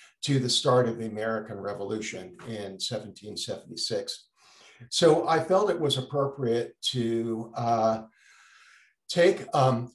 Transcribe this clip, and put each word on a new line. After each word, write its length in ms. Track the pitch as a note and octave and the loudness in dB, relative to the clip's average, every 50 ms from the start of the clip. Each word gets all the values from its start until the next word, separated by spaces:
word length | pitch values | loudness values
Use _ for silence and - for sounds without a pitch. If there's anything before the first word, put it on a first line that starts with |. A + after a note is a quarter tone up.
| - - _ _ | -20 -20 _ _
to 160 | - C#3+ C#3 C3 | -2 0 0 0
the 120 | - B2+ | 2 0
start 360 | - - - C#3+ B2+ B2+ B2 | 0 2 2 4 4 4 4
of 120 | A#2 A2+ A#2 | 2 0 -4
the 80 | A2+ | -6
American 500 | A2 G#2 G#2+ A2 A2+ A2 G#2+ G#2+ - G#2 | -8 -6 -4 -2 -2 -2 -4 -4 -8 -10
Revolution 800 | G2 F#2+ G2+ G2+ G2 G2+ G2 A2 G#2+ G#2+ - F#2 F#2 F#2 F2+ - - - | -8 -8 -8 -6 -6 -6 -4 -4 -4 -6 -8 -10 -10 -12 -16 -18 -16 -12
in 320 | A#2+ A2 G#2 G2+ F#2+ F#2+ F#2+ | -12 -10 -10 -10 -10 -8 -6
seventeen 600 | - - A#2+ G#2 A2 G#2+ F#2+ - G#2 G#2+ G2+ - | -6 -6 -4 -6 -8 -10 -16 -16 -14 -12 -10 -8
seventy-six. 880 | - - G2 - - - - - - - A2+ G2+ G2+ - - - - _ _ _ _ _ _ - - - - - B2 - | -8 -8 -8 -10 -12 -12 -8 -6 -4 -4 -4 -4 -4 -6 -10 -12 -16 _ _ _ _ _ _ -20 -20 -20 -20 -20 -12 -6
So 360 | - - F3 D#3 D#3 E3+ E3+ | 2 4 6 6 6 6 4
I 140 | E3 D#3+ D#3 | 2 2 2
felt 300 | D#3+ - F#3 F#3+ G#3 G3 | 2 2 2 4 4 2
it 100 | E3+ E3 | 0 0
was 160 | D#3 C#3 - | 0 0 0
appropriate 800 | C3 B2 - C#3+ C#3+ C#3 C#3 - C#3+ C3 A2+ A#2 A#2+ A2+ - - _ - - | -2 -2 -2 -2 0 0 -2 -2 -2 -2 0 0 0 -2 -4 -8 _ -6 -4
to, 640 | - B2 A#2 A2+ A#2 A#2 A2+ A2+ A2 A2 A2+ - - | -2 0 0 0 0 -2 -2 -2 -4 -6 -8 -8 -6
uh, 460 | B2+ A#2+ A#2 A#2 A2+ A2 A2+ A2 A2 A2 - _ _ _ _ _ - - _ - - - - - _ _ _ _ _ _ - | -4 0 0 2 4 4 2 2 0 -4 -10 _ _ _ _ _ -20 -20 _ -20 -20 -20 -20 -20 _ _ _ _ _ _ -2
take, 380 | - E3+ F3 F#3+ F#3+ - - - - | 2 4 6 6 4 2 -2 0 2
um, 360 | D3 B2 C3 B2 A#2 B2 - | 4 4 4 4 2 -2 -4